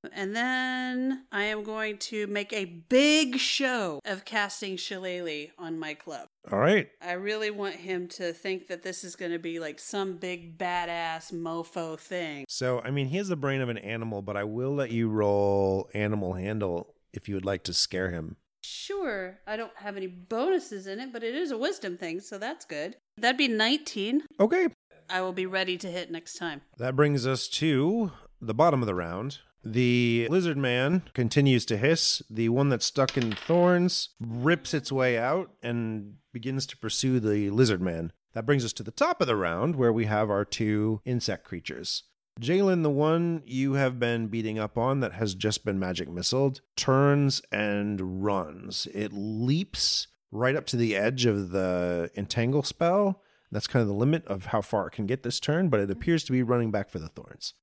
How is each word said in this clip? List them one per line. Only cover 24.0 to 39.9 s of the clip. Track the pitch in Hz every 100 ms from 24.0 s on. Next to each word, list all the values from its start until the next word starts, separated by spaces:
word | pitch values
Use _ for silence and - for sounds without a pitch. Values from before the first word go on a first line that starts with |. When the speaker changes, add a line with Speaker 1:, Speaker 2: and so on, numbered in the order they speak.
| 202 277 - -
Speaker 2:
Okay. | 214 359 339 - _ - -
Speaker 1:
I | 185
will | 185
be | 185 185
ready | 190 185 180
to | 190
hit | 180 175
next | 165 -
time. | - 175 143 _ -
Speaker 2:
That | 127
brings | 131 147 143 123
us | 131 -
to | - 160 135 156 226 202 - - _
the | 113
bottom | 110 165 135
of | 113
the |
round. | 90 82 90 131 139 _ _
The | 110 113 123 123 120 117 117
lizard | 180 175 139
man | 131 123 135 180 -
continues | - 117 151 139 123 -
to | 107
hiss. | 135 165 - - -
The | 110 113
one | 123 143
that's | 120
stuck | - - 131 139
in | 117
thorns | 104 - 170 175 175 180 - - _
rips | 117 117 139 170 -
its | 156 135
way | 135 127 117
out | 123 170 180 _
and | 120 120 113 110 104 - _
begins | 123 120 135 -
to | -
pursue | 110 - 131 127
the | 107 104 101
lizard | 107 123 95
man. | 90 82 82 _ _
That | 117
brings | 113 143 117
us |
to | -
the | 110
top | - 320 349
of | 139
the | 110
round, | 87 85 135 147
where | 120